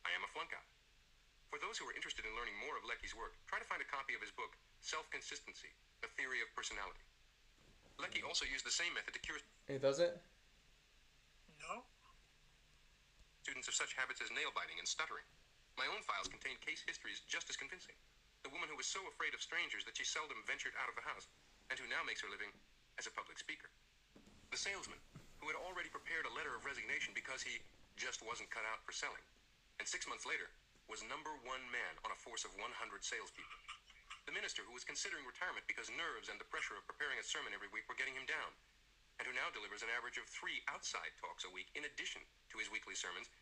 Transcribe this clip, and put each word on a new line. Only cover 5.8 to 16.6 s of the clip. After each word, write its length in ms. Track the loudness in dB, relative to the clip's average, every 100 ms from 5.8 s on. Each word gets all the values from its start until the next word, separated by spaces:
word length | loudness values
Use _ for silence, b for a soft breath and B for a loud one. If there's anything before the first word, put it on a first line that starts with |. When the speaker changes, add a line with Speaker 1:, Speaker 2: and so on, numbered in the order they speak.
| -18 -8
Speaker 1:
A 60 | -4 0
Theory 220 | 2 2
of 100 | 0 0
Personality. 440 | 0 0 -4 -6 -14 -20 -20 -20 -20 -20 -20 -20 -14 -4
Lecky 240 | 2 2
also 200 | 4 4 4
used 160 | 2
the 80 | 4
same 220 | 4 4
method 180 | 2 0
to 80 | -2
cure 160 | -2 -2 -4 -14 -2
Speaker 2:
Hey, 80 | 8
does 240 | 8 10
it? 160 | 8 6 -10 -20 -20 -20 -20 -20 -20 -20 -20 -20 -20 -20 -20 -10
Speaker 3:
No. 240 | -4 -4 -6 -20 -20 -20 -20 -20 -20 -20 -20 -20 -20 -20 -20 -20 -20 -8
Speaker 1:
students 240 | -6 -4 2
of 80 |
such 240 | 4 4 4
habits 240 | 2 2
as 80 | 0
nail 240 | 2 4
biting 240 | 2 0 -2
and 80 | 0
stuttering. 400 | 2 2 0 -6 -20 -20 -20 -8
My 100 | 2 2
own 100 | 2 2
files 240 | 2 2
contain 260 | -2 -4 -2